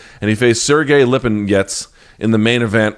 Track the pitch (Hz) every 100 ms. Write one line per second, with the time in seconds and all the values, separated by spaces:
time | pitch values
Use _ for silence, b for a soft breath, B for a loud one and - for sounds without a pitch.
0 | B B 101 107 123 113 - 147 139 143
1 | 123 131 127 107 101 98 98 - - b
2 | b - 110 110 113 120 117 113 107